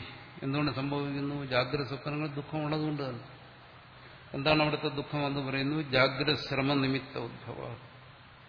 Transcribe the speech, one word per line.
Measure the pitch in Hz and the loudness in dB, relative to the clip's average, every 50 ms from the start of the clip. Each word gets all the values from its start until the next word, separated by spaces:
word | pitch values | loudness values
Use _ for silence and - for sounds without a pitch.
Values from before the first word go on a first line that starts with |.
| 110 - - - - - - - 139 | -4 -8 -14 -16 -16 -16 -10 -6 -2
എന്തുകൊണ്ട് | 135 139 147 147 143 131 135 | 0 2 2 2 2 2 0
സംഭവിക്കുന്നു? | 135 139 143 143 143 143 139 139 139 143 143 143 139 127 | 0 0 0 0 0 0 -2 -2 -2 -2 -2 -2 -2 2
ജാഗ്രത | 127 123 131 131 147 143 139 117 | 2 2 2 2 0 -2 -2 -2
സ്വപ്നങ്ങളിൽ | 139 135 - 147 147 147 156 151 139 143 | -4 -6 -4 -4 -2 -2 -2 -2 -2 -6
ദുഃഖം | 135 - 156 156 151 | -6 -4 -2 -2 0
ഉള്ളതുകൊണ്ട് | 147 156 156 156 156 151 143 139 | 0 0 2 2 0 0 0 -2
തന്നെ. | 127 120 117 - - - - - - - - - - - - - - - - - - - - - - - | -4 -4 -8 -10 -14 -16 -18 -18 -20 -20 -20 -20 -20 -20 -20 -20 -20 -20 -20 -20 -20 -20 -18 -14 -8 -4
എന്താണ് | 139 135 156 156 156 151 | 0 4 6 6 6 6
അവിടുത്തെ | 151 147 147 156 151 139 143 | 4 2 0 -2 -2 -2 -2
ദുഃഖം | 139 - 147 147 143 | -4 -2 0 0 0
എന്ന് | 139 139 143 135 | 0 0 -2 -2
പറയുന്നു? | 131 131 135 135 139 151 156 151 135 127 | 0 0 0 0 2 0 0 0 4 6
ജാഗ്രത | 127 131 139 131 135 147 147 143 127 - | 6 6 6 6 2 2 2 2 0 0
ശ്രമ | - 139 131 135 139 143 139 131 | -2 0 2 4 4 4 4 4
നിമിത്ത | 131 135 131 - - - 131 120 | 4 2 0 -2 -4 -6 -6 -6
ഉദ്ഭവ. | 117 - - - 117 - 143 131 123 117 - - - - - - - - - - - - - - | -6 -8 -10 -10 -10 -8 -8 -6 -8 -8 -10 -14 -18 -20 -20 -20 -20 -20 -20 -20 -20 -20 -20 -20